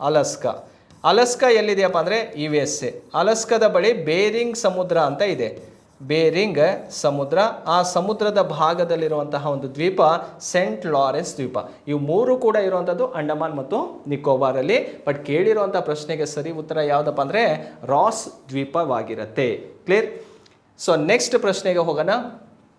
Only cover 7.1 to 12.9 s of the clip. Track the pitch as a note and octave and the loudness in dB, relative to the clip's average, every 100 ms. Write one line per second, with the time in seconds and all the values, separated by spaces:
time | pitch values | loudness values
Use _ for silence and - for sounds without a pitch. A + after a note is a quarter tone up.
7.1 | C#3 C3+ E3 A3 A3+ - F3 F3+ F3 F#3+ | -2 0 2 2 0 0 2 2 0 -2
8.1 | G#3+ G#3 G3+ E3 D3+ D#3+ F3 E3+ E3 D#3 | 0 0 2 0 2 2 2 0 0 0
9.1 | D3+ D3 D3 D3 C#3 C3 C3+ F3 F#3 D#3+ | -2 -4 -4 -4 -4 -6 -2 -2 4 4
10.1 | E3 - - - F3+ G3+ G#3+ E3+ C#3+ C#3 | 4 -2 -14 -2 0 0 -4 0 2 2
11.1 | C3+ F3 - B2+ G#2 - - - D3 C#3+ | 0 -6 -6 -6 -6 -8 -14 -6 -4 0
12.1 | F3 B3+ B3+ A#3+ G#3+ F#3+ F#3 F3 | 2 2 2 2 2 0 0 -2